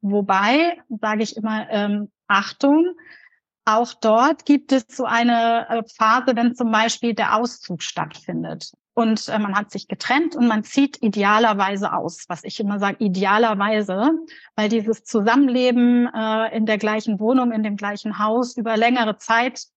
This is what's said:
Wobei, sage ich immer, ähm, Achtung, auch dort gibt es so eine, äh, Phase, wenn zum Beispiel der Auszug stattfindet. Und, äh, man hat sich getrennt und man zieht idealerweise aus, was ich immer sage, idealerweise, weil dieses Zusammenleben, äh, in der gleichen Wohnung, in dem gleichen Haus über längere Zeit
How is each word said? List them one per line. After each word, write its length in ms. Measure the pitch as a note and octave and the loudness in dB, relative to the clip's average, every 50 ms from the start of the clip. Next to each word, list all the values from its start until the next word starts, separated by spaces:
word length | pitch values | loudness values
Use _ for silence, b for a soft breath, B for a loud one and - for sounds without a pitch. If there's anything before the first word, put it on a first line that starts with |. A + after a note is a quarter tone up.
Wobei, 760 | - G3+ G3+ G#3 G3+ G3 G3 F#3+ G3+ G#3 B3 D4 D#4+ E4+ E4+ E4+ - _ | -2 0 0 0 0 2 2 2 2 2 4 4 2 2 -2 -4 -10 _
sage 360 | B3 G#3+ - G#3+ G#3+ G#3+ A3 | -12 -6 -4 -2 -2 -2 -2
ich 120 | G#3+ - | -4 -4
immer, 320 | A3 G#3+ G#3+ G#3+ G#3+ A3 - | -6 -6 -4 -4 -4 -6 -4
ähm, 420 | - G#3 G3+ G#3 G3+ G#3 G#3 - _ _ _ | -4 -2 -2 -2 -2 -4 -4 -8 _ _ _
Achtung, 680 | _ G#3 G3 G3+ - - _ - C#4 C#4+ D#4 E4+ F4+ F4 B B B B B B B B B B _ _ _ _ | _ 0 0 0 -2 -8 _ 2 4 4 4 4 2 -2 B B B B B B B B B B _ _ _ _
auch 260 | - G#3+ A3 A#3+ A#3 - | 0 2 2 0 -2 -6
dort 540 | _ - A3 G#3+ A3+ A#3+ D4 D#4+ - - | _ 0 2 4 4 4 2 2 0 2
gibt 260 | - C#4+ C#4 - _ C4+ | 2 2 2 2 _ 0
es 140 | C4 - _ | 0 0 _
so 160 | - - B3+ | -8 -6 -4
eine, 640 | - A#3 A#3 A#3+ A#3+ A#3+ A#3 A3+ A#3 A3+ A#3 A3+ - | -2 0 0 2 2 2 2 2 2 2 0 0 -2
äh, 140 | A3+ A#3 A3 A3+ - _ | -4 -4 -4 -6 -4 _
Phase, 380 | A3+ A3 A3 B3+ B3+ C4 B3+ | 2 4 4 4 2 0 0
wenn 180 | A3 A#3+ A#3+ A#3+ | 2 2 0 0
zum 160 | - B3 A3+ | 0 -2 0
Beispiel 420 | A3 G#3+ A3 A#3 - - - A#3 A3+ | 2 2 2 0 -2 -2 -2 -4 -2
der 240 | G#3 A3 - - | 0 0 0 2
Auszug 460 | A3 A#3+ A#3 - - - - F3+ E3 - | 0 0 -2 -6 -10 -12 -10 -10 -8 -8
stattfindet. 880 | - - - D#3+ D#3 - - _ - F3 E3 E3 E3 D#3 - - - _ _ _ _ _ | -8 -6 -6 -8 -8 -8 -18 _ -10 -8 -8 -8 -8 -10 -12 -14 -18 _ _ _ _ _
Und, 340 | - A#3 A3 A3 G#3+ - - | 0 0 0 0 -2 -4 -4
äh, 100 | A3 G#3+ | -4 -4
man 180 | G#3+ G3+ F#3+ | -2 -2 -2
hat 140 | G3+ G#3 - - | -4 -4 -4 -10
sich 160 | G3 - _ | -14 -10 _
getrennt 480 | - - - - B3 C#4 E4 E4 F4 | -10 -8 -2 0 0 0 0 -2 0
und 100 | D#4 B3 | 0 2
man 160 | A#3+ A3+ G#3+ G#3+ | 2 2 0 -2
zieht 400 | - - - C#4 C#4 - - - | -2 2 2 2 2 0 -2 -2
idealerweise 920 | A3 G3 G#3 G3+ G3+ G#3+ G#3+ A#3 A3+ G#3 G3 G3 F#3+ G3+ G3 G3+ - - | -2 0 2 2 2 4 4 4 2 2 2 0 -2 -2 -4 -4 -4 -4
aus, 340 | E3 - E3+ F3 - - _ | -4 -4 -6 -8 -10 -12 _
was 160 | F3+ D#3 - | -12 -10 -10
ich 160 | - - - | -14 -8 -6
immer 180 | A3 G3+ G3+ G3+ | -4 -4 -2 -2
sage, 180 | G3+ G3+ F#3+ - | -2 -4 -2 -2
idealerweise, 1080 | A3+ G#3 F3+ F#3+ G3 F#3+ G3+ G#3+ A#3 A3+ G#3+ G3 G3+ G#3 A3 G#3+ G#3 G3 F#3 F#3+ A3 C#4+ E4 D#4+ E4 B B B B B B | -2 -2 -2 0 0 2 2 2 2 2 2 0 0 0 0 0 -2 -2 -2 0 0 0 0 0 -4 B B B B B B
weil 140 | - G#3+ G#3 | -2 -2 0
dieses 360 | A3 A#3 G#3 G#3+ A3+ - _ | 0 0 0 0 -4 -4 _
Zusammenleben, 1040 | - - A3+ G3 A3 A#3 C4+ C#4+ C4 A#3+ B3+ B3+ B3+ A#3+ B3 A#3+ A#3+ A#3+ A#3+ A#3+ A#3+ - | -4 -2 0 2 4 4 4 4 4 2 2 2 2 4 4 4 4 4 4 2 0 -2
äh, 420 | A3+ A3 A3 A3 A3 A3+ A3 - | -4 -4 -2 -2 -2 -2 -2 -2
in 80 | A#3 A3 | -4 -2
der 140 | G#3+ G#3+ G#3 | 0 0 0
gleichen 400 | G#3 G#3+ G#3+ A3 G#3+ - G#3+ F#3 | 0 -2 -2 -2 -2 -4 -4 -2
Wohnung, 320 | G#3+ A3 C4 C4 B3+ A#3+ A#3 | 0 2 2 2 2 0 -2
in 100 | A3 A3 | -2 -2
dem 140 | G#3+ G#3 | -4 -4
gleichen 420 | G3+ G#3 G3+ G#3 G3+ - G#3+ G#3 G3+ | -4 -6 -6 -8 -6 -8 -8 -4 -2
Haus 380 | G#3 G#3+ A3 A#3+ B3+ A#3+ B3 | -2 0 0 0 -2 -2 -4
über 200 | B3 A3 A3+ A3+ | -8 -4 -2 0
längere 420 | G#3+ A3+ A#3+ B3 B3 A#3 G#3+ G#3 - | 2 2 2 2 2 0 -2 -4 -6
Zeit 460 | - - A3+ A3+ A#3+ B3+ B3+ - - _ _ | -2 0 0 0 0 -2 -4 -8 -18 _ _